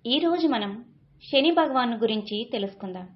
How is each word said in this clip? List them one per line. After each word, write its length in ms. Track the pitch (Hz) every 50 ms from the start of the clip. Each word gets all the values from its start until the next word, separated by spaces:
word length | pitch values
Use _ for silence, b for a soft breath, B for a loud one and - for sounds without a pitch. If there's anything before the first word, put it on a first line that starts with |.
| _
ఈరోజు 420 | 233 262 302 339 339 349 359 320
మనం 240 | 302 262 220 208 202 196 226 247 - _ _ _ _ _ _ -
శని 280 | - 285 269 277 330
భగవాను 440 | 339 330 320 285 262 262 247 233 233
గురించి 400 | 214 233 214 220 214 208 - 208 208 233 240
తెలుసుకుందాం. 540 | - 214 196 196 - - 202 190 180 185 185 185 -